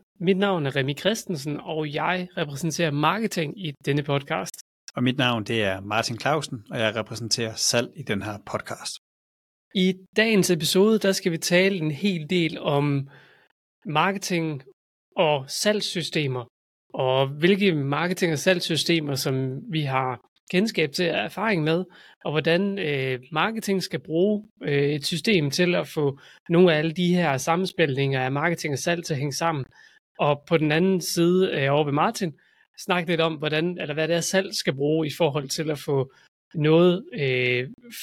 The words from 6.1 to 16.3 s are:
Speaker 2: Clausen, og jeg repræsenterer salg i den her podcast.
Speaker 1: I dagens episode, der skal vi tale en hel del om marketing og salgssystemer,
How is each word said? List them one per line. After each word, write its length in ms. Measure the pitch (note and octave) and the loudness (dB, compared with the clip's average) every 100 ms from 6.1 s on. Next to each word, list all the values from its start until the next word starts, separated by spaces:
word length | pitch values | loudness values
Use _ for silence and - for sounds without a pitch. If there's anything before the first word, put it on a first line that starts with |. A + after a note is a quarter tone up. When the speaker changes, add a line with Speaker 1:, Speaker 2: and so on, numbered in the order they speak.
| A2+ | -2
Speaker 2:
Clausen, 440 | - D#3 C#3+ B2 - | -2 -2 -2 -10 -10
og 80 | B2+ | -2
jeg 180 | A2 A2+ | -2 0
repræsenterer 580 | G#2 A2+ A2+ - A2+ | -6 -8 -6 -2 -4
salg 340 | G#2+ - A#2+ B2 - | -2 0 0 0 -6
i 60 | |
den 200 | A#2+ G2+ | -4 -4
her 160 | G2+ G2+ - | -4 -10 -8
podcast. 520 | G#2+ - A2+ - - _ _ _ _ _ _ _ | -8 -8 -10 -10 -14 _ _ _ _ _ _ _
Speaker 1:
I 200 | G3 F#3 F#3 - - | 0 0 0 -4 0
dagens 340 | A3+ G#3+ E3+ | 4 4 4
episode, 480 | E3+ D3+ F#3 G#3 A3 | 2 2 4 4 4
der 140 | G3 | 2
skal 200 | F#3+ F#3+ | 0 0
vi 60 | E3 | -2
tale 380 | - F3 F#3+ G3 | 2 4 4 2
en 140 | D#3 | -2
hel 400 | C#3+ G3+ F3 D3+ | 0 -2 -2 0
del 280 | F3+ D#3+ F3 | 0 0 -2
om 500 | - C#3+ C#3+ C#3 C#3 - - _ _ _ _ _ G#3 | -2 2 2 0 -4 -12 -20 _ _ _ _ _ -4
marketing 760 | D3 F3+ G3 - F3 D#3+ C#3+ - - _ _ _ - | 0 0 0 -2 -2 -2 -6 -12 -20 _ _ _ 0
og 340 | D#3+ D3 C3+ | 2 2 -2
salgssystemer, 920 | - G#3 G#3+ - F#3 D3 E3 C#3+ | -4 0 0 -2 -6 -4 -2 -2